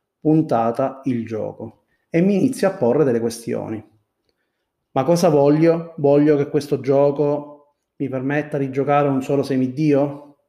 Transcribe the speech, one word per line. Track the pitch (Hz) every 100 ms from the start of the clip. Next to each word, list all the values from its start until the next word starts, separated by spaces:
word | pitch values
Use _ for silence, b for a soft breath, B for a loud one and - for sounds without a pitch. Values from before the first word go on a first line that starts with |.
| _ _
puntata, | 156 160 156 120 113 117 135 135
il | 135 120
gioco. | 107 110 104 - 110 - _ _ _
E | 165
mi | 190
inizio | 196 135 - 196
a |
porre | - 120 123
delle | 143 117
questioni. | 117 - - 117 104 107 - _ _ _ _ _ _ _ _ _ _
Ma | 139
cosa | 131 170 180
voglio? | 147 143 151 165 170 165 -
Voglio | 139 143 151 147
che | 143
questo | 151 139 135
gioco | 123 139 143 143 147 147 - - _ _ _ -
mi | 135
permetta | 131 135 147 147 147
di | 135
giocare | 127 139 143 147
un | 135
solo | 131 139
semidio? | 135 131 127 127 156 139 143 143 - _